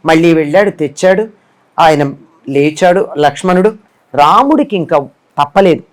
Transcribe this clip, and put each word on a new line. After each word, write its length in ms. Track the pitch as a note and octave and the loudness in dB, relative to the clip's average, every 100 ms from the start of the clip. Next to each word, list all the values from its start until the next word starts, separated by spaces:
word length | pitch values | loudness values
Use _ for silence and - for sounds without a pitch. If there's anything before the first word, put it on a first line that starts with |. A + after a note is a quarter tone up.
మళ్ళీ 280 | D#3+ D#3+ E3+ | 0 2 2
వెళ్ళాడు, 360 | D#3+ D3 F3 G#3 | 0 0 0 0
తెచ్చాడు. 580 | - D3 C#3+ F#3 F#3+ A3 _ _ _ _ - | -2 -8 -2 0 0 -4 _ _ _ _ 0
ఆయన 340 | D#3+ D3 C#3+ C#3 _ _ - | 0 2 -2 -6 _ _ -6
లేచాడు 580 | C#3 D3 D3+ F3+ F3+ - D3+ | -2 -2 0 0 0 -2 -2
లక్ష్మణుడు. 560 | D3 C#3 F#3 F3+ G#3 A3 _ _ _ | -2 -2 -2 0 0 -4 _ _ _
రాముడికి 600 | C3+ C#3+ G3+ C#4 D#4 C#4 | 0 2 4 2 0 -2
ఇంకా 240 | G3 C#3+ D#3 C#3 _ _ - | -6 -2 -4 -4 _ _ -6
తప్పలేదు 400 | C#3+ G3 F#3+ C#3 - | -2 0 0 0 -6